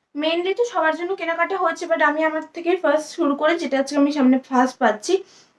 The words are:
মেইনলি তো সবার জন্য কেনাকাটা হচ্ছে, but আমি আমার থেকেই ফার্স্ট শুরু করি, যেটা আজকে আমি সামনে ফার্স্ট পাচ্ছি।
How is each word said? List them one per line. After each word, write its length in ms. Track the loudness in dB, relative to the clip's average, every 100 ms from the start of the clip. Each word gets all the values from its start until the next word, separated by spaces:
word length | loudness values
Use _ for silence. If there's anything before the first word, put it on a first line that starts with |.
| _ -6
মেইনলি 300 | -2 -2 -2 -2
তো 60 | -2
সবার 220 | 0 0 -2
জন্য 120 | -4 -4
কেনাকাটা 360 | -4 -2 -2 0
হচ্ছে, 200 | -2 -2 -2
but 100 | 2 2
আমি 100 | 2 0
আমার 140 | -2 -8 -6
থেকেই 220 | -2 0
ফার্স্ট 260 | 2 0 -2 -2
শুরু 160 | 0 2
করি, 140 | 0 0
যেটা 140 | -2 -2
আজকে 140 | 0 2
আমি 100 | 2 4
সামনে 180 | 4 4 2
ফার্স্ট 280 | 0 0 2
পাচ্ছি। 320 | 0 0 -2 -2 -2 -20 _